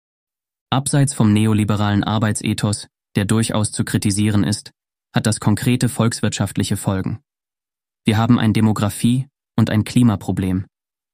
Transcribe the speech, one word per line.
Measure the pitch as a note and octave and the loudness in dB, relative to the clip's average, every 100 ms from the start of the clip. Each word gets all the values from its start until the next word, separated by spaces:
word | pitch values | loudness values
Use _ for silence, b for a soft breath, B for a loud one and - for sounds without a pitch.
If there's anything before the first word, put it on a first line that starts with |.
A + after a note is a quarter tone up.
| _ _ _ _ _ _ - | _ _ _ _ _ _ -4
Abseits | B2 C#3 D3 C#3 | -2 0 0 0
vom | - A2 | 2 2
neoliberalen | G#2 A2 G#2+ G#2 G#2 G#2 G#2 | 4 2 2 0 0 0 0
Arbeitsethos, | - G#2+ G#2+ G#2 - G#2+ G#2+ G#2 - _ _ - | 0 0 0 -2 -4 -2 -2 -4 -8 _ _ -4
der | |
durchaus | G2 A2 A2 G#2+ G#2 | 0 0 0 -2 -2
zu | - - | -4 -2
kritisieren | A2 G#2+ G2 G#2+ G#2+ | -2 -2 0 0 2
ist, | F2+ G#2+ - _ _ _ _ | 0 -2 -6 _ _ _ _
hat | - | -2
das | - G#2+ | -2 0
konkrete | - G#2 - B2 A#2+ | 0 0 0 0 0
volkswirtschaftliche | - A2+ - G#2+ - G2+ - G#2 G2 | 0 -2 0 -4 -2 -4 -4 -4 -4
Folgen. | - F#2+ - - _ _ _ _ _ _ _ _ | -2 -2 -4 -8 _ _ _ _ _ _ _ _
Wir | - G#2+ | -2 0
haben | A#2 A#2+ | 4 2
ein | A2+ | 2
Demografie- | G#2 A2 G#2+ G#2 - A#2+ B2 C3 _ _ - | 2 2 2 -2 0 0 0 -4 _ _ 0
und | A2 | 2
ein | G#2+ | 2
Klimaproblem. | G#2 - B2 G2+ - F#2+ F#2+ F#2 F#2 _ _ _ _ | 0 2 4 2 -2 -4 -2 -2 -6 _ _ _ _